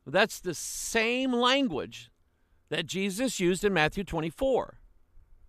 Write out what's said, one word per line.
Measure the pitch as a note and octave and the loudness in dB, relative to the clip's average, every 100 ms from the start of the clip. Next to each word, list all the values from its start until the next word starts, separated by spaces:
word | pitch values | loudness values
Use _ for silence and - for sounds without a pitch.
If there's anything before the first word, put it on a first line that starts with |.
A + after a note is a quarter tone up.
| - | -2
That's | D#3+ G#3+ - | 2 2 0
the | F#3 | -8
same | D3+ - - - A#3 A3 B3 C4 | -8 -8 -8 -4 0 0 0 0
language | A#3+ B3 C4+ C4 C#3+ F#2 - - _ _ _ _ _ - | 2 4 4 2 -2 -6 -10 -18 _ _ _ _ _ -6
that | - D#3+ | -4 -4
Jesus | F3+ G3 F#3 B3+ - | -2 -2 0 -2 0
used | F3 F#3 | 2 2
in | G#3 | 2
Matthew | F#3 D3+ - | 4 2 0
twenty-four, | - D#3+ D#3+ - C4+ B3 - - - _ _ - - - | -4 -4 -4 -2 0 2 -2 -10 -20 _ _ -20 -20 -20